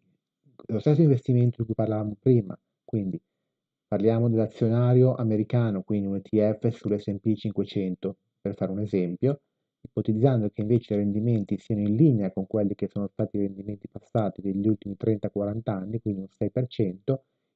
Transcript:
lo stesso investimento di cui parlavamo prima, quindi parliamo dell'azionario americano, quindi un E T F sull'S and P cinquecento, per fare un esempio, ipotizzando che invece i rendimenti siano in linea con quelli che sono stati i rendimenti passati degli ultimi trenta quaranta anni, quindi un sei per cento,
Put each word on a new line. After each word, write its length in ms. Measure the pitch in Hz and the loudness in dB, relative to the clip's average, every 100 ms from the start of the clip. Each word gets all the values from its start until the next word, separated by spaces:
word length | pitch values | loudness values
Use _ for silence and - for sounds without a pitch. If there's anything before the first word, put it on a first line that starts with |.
| _ _ _ _ _ - - | _ _ _ _ _ -18 -6
lo 100 | 107 | -2
stesso 240 | 151 151 | 2 4
investimento 540 | 156 123 - 123 123 120 | 6 4 2 2 2 0
di 80 | 113 | -4
cui 80 | |
parlavamo 420 | 110 110 107 107 104 | -2 -2 -2 -4 -2
prima, 400 | 131 120 95 85 _ _ | 2 2 2 -8 _ _
quindi 360 | - 110 95 85 - _ _ _ _ _ _ | -6 -4 -4 -6 -12 _ _ _ _ _ _
parliamo 440 | 101 107 113 120 | 0 2 4 2
dell'azionario 840 | 113 110 - 113 120 123 123 127 | 2 0 0 0 2 4 6 6
americano, 680 | 123 113 107 107 120 117 98 | 4 0 0 0 0 0 -2
quindi 240 | - 104 98 | -2 -2 -2
un 100 | 98 | -4
E 60 | |
T 360 | - 107 107 107 | -2 2 2 2
F 100 | 117 | -2
sull'S 400 | - 110 104 107 | -2 -2 -2 -2
and 120 | 98 | -2
P 140 | 113 | -2
cinquecento, 800 | 104 110 98 98 104 95 90 95 - _ _ | -2 -2 -4 -4 -4 -4 -4 -6 -8 _ _
per 140 | 101 | -8
fare 180 | 98 95 | -4 -4
un 80 | 95 | -4
esempio, 640 | 104 98 87 90 127 143 _ _ _ _ | -2 -2 -2 -2 -2 -2 _ _ _ _
ipotizzando 680 | - - 110 110 135 123 104 | -10 -4 -2 2 2 2 -2
che 120 | - | -4
invece 320 | 104 117 - | 0 0 0
i 20 | 104 | -2
rendimenti 600 | 101 104 120 113 98 98 | -2 -2 0 0 -2 -6
siano 260 | - 107 | -4 -2
in 120 | 104 | 0
linea 380 | 110 156 110 95 | 4 4 4 0
con 140 | - 95 | -6 -4
quelli 280 | 107 101 | -2 -2
che 140 | 101 101 | -2 -6
sono 180 | 101 98 | -4 -6
stati 300 | - 107 104 | -4 -4 -2
i 40 | |
rendimenti 460 | 98 98 101 104 - | -4 -6 -12 -12 -14
passati 560 | - - 117 101 - | -18 -4 -2 -2 -4
degli 240 | 98 98 107 | -4 0 0
ultimi 300 | 104 104 98 | 0 -4 -4
trenta 340 | 110 107 101 | -2 0 -2
quaranta 420 | 101 101 110 113 | -4 -4 -4 -4
anni, 280 | 98 95 113 | -4 -6 -6
quindi 220 | 110 98 | -4 -4
un 60 | 95 | -8
sei 220 | - 104 | -4 -2
per 160 | - 127 | -2 -4
cento, 580 | - 98 92 - 135 _ _ _ | -2 -2 -2 -4 -4 _ _ _